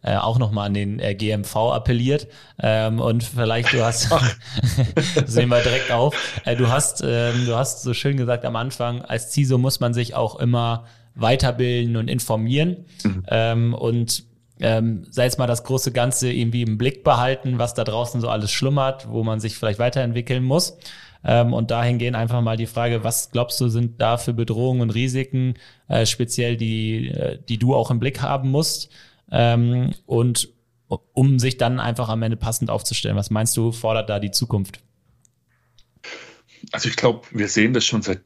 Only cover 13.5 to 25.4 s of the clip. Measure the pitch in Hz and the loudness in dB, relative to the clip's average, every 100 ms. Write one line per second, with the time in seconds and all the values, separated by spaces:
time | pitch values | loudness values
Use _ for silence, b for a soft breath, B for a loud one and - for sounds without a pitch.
13.5 | 117 117 120 117 117 117 - - _ _ | 2 0 0 0 0 -2 -4 -8 _ _
14.5 | _ 113 113 113 113 - - 123 120 123 | _ 0 2 2 -2 -6 0 0 2 0
15.5 | 120 - 131 - 120 123 127 127 123 117 | 0 -2 -2 0 0 0 0 -2 0 0
16.5 | 120 113 107 123 - - 123 123 135 135 | 0 -2 0 0 0 2 4 2 0 -2
17.5 | 123 117 - 107 107 120 120 117 110 107 | -2 -2 -2 -2 -2 -2 -4 -2 -2 -2
18.5 | - 131 143 135 135 113 113 110 110 110 | -2 0 2 0 -2 -6 -4 -2 -2 -4
19.5 | - 110 101 120 139 123 117 120 127 127 | -4 -4 0 0 0 -2 -2 -2 -2 2
20.5 | 151 185 B B B B B - 117 120 | 0 0 B B B B B 2 4 4
21.5 | 120 113 117 120 123 120 120 113 123 117 | 2 0 0 2 0 -2 -2 -2 0 0
22.5 | 113 113 - 120 117 107 117 - 127 120 | -2 -4 -2 0 0 -2 -4 -2 -2 -2
23.5 | - 123 117 120 117 113 117 - 117 113 | 0 0 2 -2 0 0 2 0 -2 -2
24.5 | 110 127 127 117 110 131 127 131 131 | 0 0 2 0 0 0 -2 -2 0